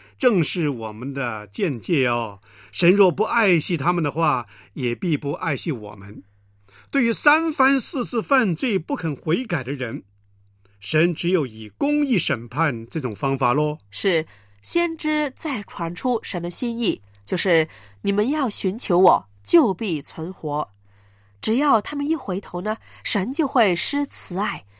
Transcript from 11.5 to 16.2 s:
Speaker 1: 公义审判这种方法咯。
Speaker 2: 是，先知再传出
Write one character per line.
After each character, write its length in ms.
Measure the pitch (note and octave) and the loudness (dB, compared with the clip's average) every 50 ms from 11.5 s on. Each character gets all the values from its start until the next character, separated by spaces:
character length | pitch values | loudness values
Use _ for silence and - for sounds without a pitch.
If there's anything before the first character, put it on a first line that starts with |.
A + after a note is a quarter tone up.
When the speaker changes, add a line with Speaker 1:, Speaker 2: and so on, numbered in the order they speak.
| G#2+ A2 A2 G#2+ - | -6 -12 -14 -14 -4
Speaker 1:
公 280 | _ C#4 D4 D4 D4+ D4 | _ 0 0 2 0 2
义 140 | C4+ A#3+ F3+ | 2 2 0
审 280 | - - C#3 A2+ A#2+ | 2 0 -2 -4 -6
判 400 | A#2 - C#3 D#3+ D3 B2+ A2+ A2+ | -6 -2 -2 0 0 -2 -4 -8
这 120 | - - E3 | -6 -6 -4
种 160 | B2+ A#2+ G#2 | -4 -4 -4
方 200 | - - C#3 C3+ | -2 -2 -2 0
法 180 | B2+ C3+ A#2+ B2 | 2 2 2 2
咯。 260 | D3 D3+ D3+ D3+ - _ _ | 2 0 0 -4 -6 _ _
Speaker 2:
是， 360 | - - - G3 F3 D#3+ D#3+ - - - - - - - | -8 -2 0 2 2 2 0 -4 -12 -20 -20 -20 -20 -14
先 340 | - - - E4+ F4 E4+ E4 | -10 -2 0 0 0 0 -2
知 360 | - - D4+ D4+ D4+ D4+ C4+ - | -4 -2 -2 0 0 -2 -4 -6
再 280 | - - D#4 C4+ G#3 G3+ | -6 -6 -4 -4 -6 -8
传 300 | - - - E3+ E3+ F3 | -10 -8 -6 -6 -6 -6
出 260 | - - B3+ B3 - | -2 0 0 0 0